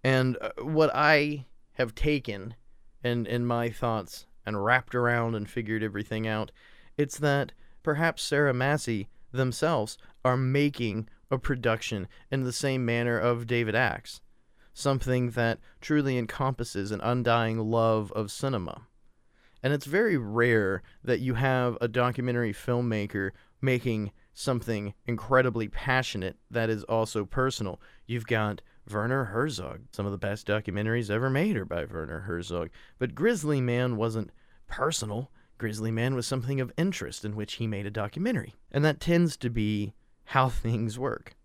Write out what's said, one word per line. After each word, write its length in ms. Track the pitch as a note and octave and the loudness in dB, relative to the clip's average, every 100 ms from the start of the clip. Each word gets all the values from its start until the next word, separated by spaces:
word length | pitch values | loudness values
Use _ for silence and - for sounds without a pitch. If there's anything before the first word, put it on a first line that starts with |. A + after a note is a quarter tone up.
And, 340 | C3 C3 B2+ A#2+ | 4 4 4 0
uh, 100 | A2 - | -6 -6
what 300 | C#3+ D#3 D#3 | -2 4 4
I 540 | - D3+ D3+ D3 D3 - - _ | 6 6 6 4 -4 -10 -20 _
have 200 | - B2 | -4 -4
taken 600 | - D3+ D3 - G2+ G2 A2+ - - - - | 2 2 2 -2 -8 -8 -14 -20 -20 -20 -6
and, 240 | B2 A#2+ A2 | -2 0 0
and 200 | A#2+ A#2+ | 0 0
my 220 | A#2 A#2+ | 0 -2
thoughts 560 | G#2+ B2 A2 F2 - - - - | -2 -2 -2 -4 -14 -18 -12 -6
and 180 | G#2+ | -2
wrapped 300 | G#2 B2+ - | 4 4 2
around 400 | B2 A#2+ A#2+ A#2 | 0 2 2 0
and 140 | A2+ G#2 | -2 -4
figured 340 | - G#2+ A2 | -6 -2 -2
everything 440 | A2 G2+ G#2+ A2 A2 | 0 -4 -4 -4 -2
out, 240 | A2 G#2+ - - - - - | -2 -4 -10 -20 -20 -12 -4
it's 220 | C#3+ - | -4 0
that 340 | D3 C#3 C3 - - - | 2 2 -2 -8 -20 -6
perhaps 400 | - C#3+ E3 - | -2 2 0 0
Sarah 320 | - C#3+ D3 | 0 2 4
Massey 540 | B2 C3+ D3 - A2 G2 - - | 4 2 2 0 -4 -4 -12 -8
themselves 680 | B2 C3 A#2 D#3 D3+ A2 - - - | 0 0 2 2 2 -2 -8 -20 -2
are 140 | B2+ B2+ | 0 2
making 720 | C3 C#3 D3 C#3 A#2 G#2+ A2 - _ | 2 4 2 2 -2 -2 -6 -14 _
a 80 | C3 | -2
production 720 | - B2 A#2 A2 - G#2+ F2+ - - | 0 0 0 0 -2 -6 -8 -14 -6
in 140 | C#3 | -2
the 80 | B2+ | -2
same 320 | A#2 C#3 C3 | -2 0 0
manner 340 | A#2+ A#2 A#2+ A#2 | 2 2 2 2
of 280 | A#2+ A#2+ A#2 | 2 0 0
David 280 | A#2+ A2+ | 0 2
Axe, 480 | G#2+ A#2+ - - - - _ _ _ - | 2 0 -2 -10 -18 -20 _ _ _ -20
something 580 | - C#3+ C3+ B2+ B2+ B2 | -2 0 0 2 0 0
that 280 | A#2 A2+ A2+ - - | 2 0 0 -8 -18
truly 380 | - D3+ C#3 B2+ | 0 2 2 0
encompasses 720 | A2+ - C3 B2+ A#2 G2+ G2 | -2 -2 -2 -2 -4 -4 -4
an 100 | G#2+ | -2
undying 560 | A2+ B2 A#2 A#2 A2+ A2+ | 0 2 4 4 2 0
love 520 | A2 A2+ A2+ A2 G#2 | 2 4 4 4 0
of 180 | A2 G#2 | -4 -4
cinema. 520 | - C3+ A#2+ E2+ - - _ - _ _ _ _ - | -4 -2 -2 -4 -10 -16 _ -20 _ _ _ _ -4
And 100 | C3 | 0
it's 140 | C#3+ C#3 | 0 0
very 320 | F3+ A3+ D3 | 2 4 2
rare 640 | G#2+ A2+ A#2+ A2+ G2 F#2+ - - | 2 4 6 6 4 0 -6 -10
that 180 | - A#2+ | 0 0
you 140 | B2+ | 2
have 440 | A#2 C3+ C3 B2 A2+ | 2 2 4 2 0
a 80 | A#2 | 0
documentary 640 | B2 B2 A#2+ B2 A#2+ A#2 | 2 0 0 0 0 0
filmmaker 800 | A2 - A#2+ A#2+ G#2+ G2+ G#2 F#2+ - _ _ | -2 -2 0 2 0 -2 -2 -4 -6 _ _
making 520 | C3+ B2 B2+ A2 G2+ - _ | 0 0 0 -2 -4 -8 _
something 640 | - - B2 A2+ G#2+ G2+ - - | -8 -2 -2 -2 -4 -4 -8 -6
incredibly 600 | A#2 - C3 B2+ A#2 G#2+ | -6 4 4 4 0 -4
passionate 680 | - - C3 B2+ G#2 F#2 - _ | -4 0 0 0 -4 -6 -8 _
that 180 | A#2 A2+ | -2 0
is 160 | A2 | -2
also 400 | - A2+ A2 A2 | 0 0 0 -2
personal. 560 | G2+ C3+ C3 - G2+ F2 - - - | -2 0 0 -2 -6 -8 -16 -20 -8
You've 200 | A#2+ A2 | -8 0
got 360 | A#2 G#2+ G2+ - - - | 0 0 -4 -12 -20 -6
Werner 320 | G#2 A#2 C3 A#2 | -4 0 0 0
Herzog. 540 | G#2+ D3+ A2 D#2 A#1+ - | -2 -2 -4 -10 -12 -12
Some 120 | - | -6
of 80 | G2+ | -6
the 60 | G2 | -4
best 280 | G2+ G#2 - | -4 -4 -2
documentaries 640 | G#2+ G#2+ G2+ G#2+ A#2 G#2 | -2 -2 -2 0 -2 0
ever 220 | G#2+ C3+ | 0 0
made 260 | C3+ G#3 C#3+ | 0 0 -2
are 80 | |
by 200 | F#2 E2+ | -2 -6
Werner 360 | D2 E2 D#2 D#2+ | -4 -6 -6 -8
Herzog. 480 | F#2+ E2+ F2 F2 D#2+ - - - | -6 -6 -4 -6 -6 -10 -20 -6
But 160 | B2+ | -6
Grizzly 460 | - G#3 A3 D3 C#3+ | 0 0 2 0 0
Man 360 | B2 A#2+ B2+ A2 | 2 0 0 0
wasn't 360 | A2+ A2 G#2 - - - - | -2 -2 -6 -12 -20 -20 -12
personal. 640 | - C#3+ D#3 G#2+ G#2 C3 - _ - | -2 -2 -2 -4 -6 -8 -16 _ -6
Grizzly 360 | A2+ G#2+ A2 | -6 -2 -2
Man 220 | A2+ B2 | 0 0
was 120 | C3 A#2 | 0 -2
something 340 | C3 A#2+ C#3 | -4 -2 -2
of 120 | B2+ - | -2 0
interest 480 | F3+ F3+ - - | -2 -2 -8 -8
in 120 | G#2 G#2 | -8 -6
which 180 | G#2 | -8
he 120 | - A2+ | -4 -4
made 200 | G2+ G2+ | -2 -4
a 40 | |
documentary. 640 | G#2+ G2+ - G#3 G#3 - - - | -4 -4 -2 -2 -2 -4 -16 -4
And 140 | C#3 | 2
that 160 | D#3 D3 | 2 2
tends 380 | - E3+ E3+ - | 2 4 4 0
to 100 | B2 | -4
be 460 | A2 G#2+ G#2 G2+ - _ _ | 0 0 0 -2 -8 _ _
how 260 | - C3+ C3 | -2 2 2
things 480 | - A2+ A#2 A2+ A2+ | 2 0 -2 -2 -4
work. 360 | C3 A2+ - - | -6 -6 -10 -20